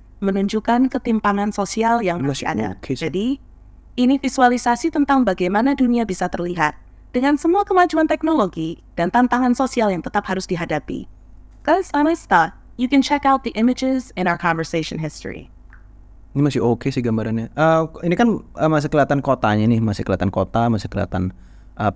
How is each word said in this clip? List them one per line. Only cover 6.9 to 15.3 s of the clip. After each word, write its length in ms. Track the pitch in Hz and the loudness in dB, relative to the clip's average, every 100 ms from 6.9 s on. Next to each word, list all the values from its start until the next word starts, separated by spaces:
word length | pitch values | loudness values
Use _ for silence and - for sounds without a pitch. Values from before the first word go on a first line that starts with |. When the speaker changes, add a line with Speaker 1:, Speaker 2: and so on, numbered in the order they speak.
| - - | -20 -6
Speaker 1:
dengan 240 | 247 277 294 | -2 2 2
semua 240 | 330 370 | 2 2
kemajuan 480 | 403 370 359 320 320 | 2 4 4 2 0
teknologi 720 | 302 311 311 190 170 160 170 - - | 0 0 2 0 -2 -8 -8 -10 -4
dan 160 | 175 | 0
tantangan 400 | 240 247 240 254 | 2 2 2 0
sosial 400 | 240 262 - 214 | 0 -2 0 0
yang 80 | 180 | -2
tetap 240 | - 208 - | -4 -4 -2
harus 240 | 185 - | -4 -4
dihadapi. 560 | 175 165 156 - - 190 - - - - - | -4 -2 -4 -4 -10 -12 -18 -20 -20 -20 -6
Guys, 320 | - 349 359 | 0 0 0
honest 320 | 285 294 330 - | 0 0 0 2
thought, 320 | 180 165 - - | 2 2 -4 -16
you 160 | - 247 | -6 2
can 160 | 285 262 | 2 2
check 160 | 285 | 2
out 240 | 269 269 - | 2 0 -2
the 80 | |
images 560 | - 240 247 262 262 240 - | 0 0 0 -2 -2 -4 -4
in 80 | 185 | -2
our 100 | 170 | 0
conversation 640 | 175 165 160 170 156 - | 0 -2 -2 -4 -4 -6
history. 480 | 156 - - | -8 -10 -12